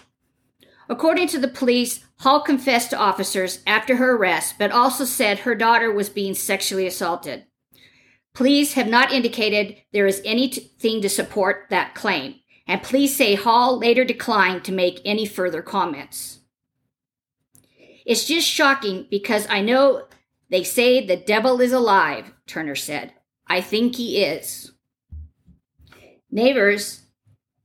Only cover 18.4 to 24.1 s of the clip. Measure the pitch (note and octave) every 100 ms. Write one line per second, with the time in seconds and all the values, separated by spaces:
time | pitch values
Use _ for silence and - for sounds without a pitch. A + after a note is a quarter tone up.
18.4 | - - C#4+ C4+ G#3 F#3 - G3+ G3+ G#3
19.4 | G#3 G#3 G#3 B3+ C#4 A#3 - _ _ _
20.4 | _ F#3 F3+ - A#3+ B3+ G3 F3+ - G#3+
21.4 | B3 B3 B3 B3+ A3+ G3 D#3 C3 - _
22.4 | - E3 D#3 C3+ - D3 - _ _ _
23.4 | _ F#3 F#3+ G#3+ A#3+ B3 A#3